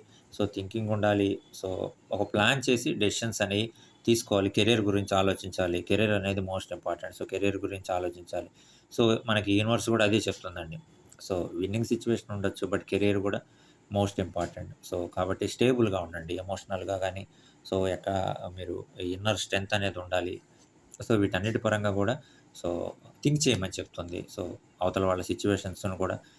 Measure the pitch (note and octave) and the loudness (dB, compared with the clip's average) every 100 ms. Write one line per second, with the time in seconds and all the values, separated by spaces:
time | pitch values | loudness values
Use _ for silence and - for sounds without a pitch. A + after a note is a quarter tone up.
0 | - - _ - G2+ G2+ F#2+ A2+ G#2+ G#2+ | -6 -20 _ -2 -2 -2 -6 -4 -2 2
1 | G#2 G2+ G2 G2 - - F#2 F#2 G2 - | 4 4 2 0 -8 -8 -6 -4 -6 -8
2 | - G2 G2+ G#2 G#2+ C3+ - B2 D#3 - | -6 -4 0 2 4 4 2 2 0 0
3 | G#2 - A2+ - G2+ G2+ A2+ - - - | 0 0 -2 -2 0 0 -2 -6 -20 -2
4 | - A2+ - G2+ G2 A2 G#2+ A#2 G2+ G2+ | 2 2 4 4 4 4 4 4 4 0
5 | G2 G2 F#2+ F#2 F#2+ - F2+ F2 F2 G2+ | 2 2 4 0 -4 -2 0 0 0 2
6 | G#2+ G#2 F#2+ G2 F#2+ F#2+ - F2 F2 F2 | 4 2 0 -2 -2 -6 -6 -8 -6 -6
7 | F#2 - - F#2+ G2+ G2 F#2+ F#2+ F#2+ F#2 | -8 -10 -6 0 0 0 -4 -6 -4 -2
8 | F2+ F2 - F2 E2+ - - - _ - | -2 -6 -8 -8 -8 -14 -20 -20 _ 2
9 | A#2 A2+ A#2 G#2+ G2 G2+ G#2+ A#2 A2 A2+ | 4 4 2 0 2 2 4 2 2 4
10 | G#2 A2 G2 - F#2 F2 D#2+ D#2+ - - | 6 4 2 -4 -8 -10 -10 -12 -16 -20
11 | - - - F2+ E2+ E2+ F#2+ A2 A#2 A2+ | -20 -14 -4 -2 -2 -2 -2 0 0 0
12 | A#2+ A2 - G2+ F#2+ - F#2 G2 - G2 | 2 0 -2 -4 -4 -2 -2 -2 0 2
13 | G2+ G2+ G2 G#2 - _ - _ - G#2 | 4 2 0 -2 -6 _ -20 _ -4 0
14 | G2+ - F2 F2+ F2+ - F2+ - - F2+ | 2 0 -2 -2 -4 -6 -14 -14 -8 -6
15 | F2 F#2 F#2 F#2+ G2+ - B2 B2 A2+ F#2+ | -4 -2 -2 0 -2 2 4 4 2 0
16 | E2+ E2+ E2 F2+ F#2+ F#2+ - F#2 F#2 F#2+ | -4 -8 -6 -6 -6 -8 -6 -6 -4 -2
17 | F#2+ F#2 G2 - - - - F#2+ F#2 F2 | -2 -4 -12 -18 -20 -20 -2 0 2 0
18 | G2 G2 F#2+ - F#2 F#2 E2+ F#2 - - | 0 0 0 -4 -8 -10 -8 -8 -10 -8
19 | F2+ F#2 G#2 G2 - G2 G2 G#2 G2+ F#2 | -6 -4 -2 -4 -2 -4 -2 -2 -2 -4
20 | F2+ F2+ F2 F2+ - - - _ _ - | -2 -2 -2 -6 -12 -20 -20 _ _ -8
21 | A2 A2 G2 F#2 G#2+ A#2+ G#2+ G#2+ G#2 G2 | 2 4 4 2 0 0 2 2 2 2
22 | G2+ D3 - - - - F2 F2 G1+ - | 0 0 -6 -20 -20 -8 -6 -4 -6 -10
23 | - - D3 D3 C#3 G2+ F#2 - F2+ - | -18 -2 2 4 4 2 0 -6 -8 -10
24 | F2 F2 - - F2 - _ - F2+ F#2+ | -8 -8 -10 -8 -8 -10 _ -2 0 2
25 | F#2+ F#2 - F#2 G2+ G2 F#2+ F2+ G2 F#2 | 2 2 -2 0 2 0 -2 -6 -6 -2
26 | F#2 G2 - | -2 -4 -10